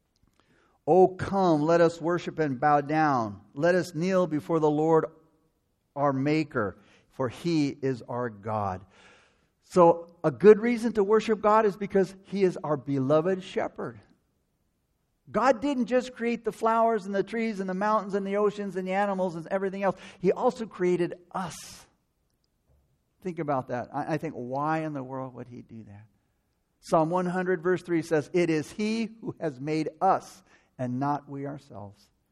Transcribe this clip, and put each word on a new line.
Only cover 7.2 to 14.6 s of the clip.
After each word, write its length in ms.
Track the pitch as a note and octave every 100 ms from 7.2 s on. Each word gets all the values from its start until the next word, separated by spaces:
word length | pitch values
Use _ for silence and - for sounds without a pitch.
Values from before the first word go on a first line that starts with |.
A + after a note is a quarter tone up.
| B2+
he 480 | - E3+ D#3+ C#3+ -
is 200 | C#3 B2 -
our 200 | B2 B2
God." 540 | G#2 G#2 G#2+ G2+ F#2 F#2+ _ - - _ _ _ _ _
So 420 | F#3 E3+ - - _
a 80 | D#3
good 280 | A#2 G3 G#3+
reason 320 | A#3 A#3+ A3+
to 100 | G#3+
worship 360 | G3 A3 A3 G#3
God 260 | G#3+ A3 G#3+
is 120 | F3+
because 360 | G3 G3 F#3 -
he 200 | - G3
is 140 | F#3 D#3+
our 140 | D3 D3+
beloved 680 | B2 C#3 C3 D#3 F3 F#3+
shepherd. 560 | F#3 A3 - - E3+ G#2 - _ _ _ _ _